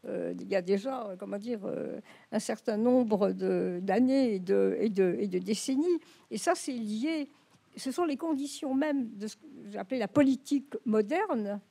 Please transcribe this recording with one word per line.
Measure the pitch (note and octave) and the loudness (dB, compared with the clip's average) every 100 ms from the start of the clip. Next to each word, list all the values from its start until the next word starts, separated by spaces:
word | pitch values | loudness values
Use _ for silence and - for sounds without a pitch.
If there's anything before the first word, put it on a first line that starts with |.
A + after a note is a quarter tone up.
| - | -6
euh, | F#3+ F3 F3+ | -4 -4 -6
il | F#3+ | -2
y | G3 | -2
a | |
déjà, | F3 G3 A#3+ C4+ G#3+ | 0 -2 -2 -8 -8
euh, | F#3 | -10
comment | G3 G3+ | -8 -8
dire, | A3 A3+ F#3 | -6 -6 -6
euh, | - - - - - _ | -6 -6 -8 -12 -20 _
un | G#3+ | -4
certain | - A3 - G#3+ | -2 -4 -2 2
nombre | A#3+ B3+ A#3 G#3 G3 | 4 4 4 2 2
de, | F#3+ F#3 F3+ F#3 F3 | 0 0 0 0 -2
d'années | F#3+ G3 B3+ C4+ B3+ G3 | 0 4 6 6 4 0
et | |
de, | F3+ G3 G3 - | 2 4 4 2
et | A3 | 0
de, | G3 F#3 - | 4 2 2
et | G3+ | 0
de | F3+ | -2
décennies. | F#3 G#3+ - C4+ E4+ E4+ - - _ | -2 -4 0 0 2 0 -4 -20 _
Et | A3 | -4
ça, | - F4 | 0 0
c'est | - | -2
lié, | B3+ G#3+ G#3+ D4 D#4+ C#4 _ _ _ _ - | -6 -4 -2 -2 -2 -6 _ _ _ _ -10
ce | C4+ | -6
sont | C4 F4 | -2 -2
les | C4 | 0
conditions | E4 C#4+ C#4+ - C#4+ | -2 -2 -4 -6 -2
mêmes | C4 D4+ C#4+ A#3 G#3+ | 0 2 0 -2 -6
de | G#3 | -10
ce | - | -10
que | D#4 - G#3+ | -20 -18 -14
j'ai | G#3 | -10
appelé | G3 C4 | -6 -2
la | G3+ | 2
politique | - C#4 C4 - C#4+ - - B3 | 4 6 4 0 -2 -2 -8 0
moderne | G#3+ G#3 E4 G#4 B3+ G#3 G#3 _ | 2 2 0 0 -2 -2 -6 _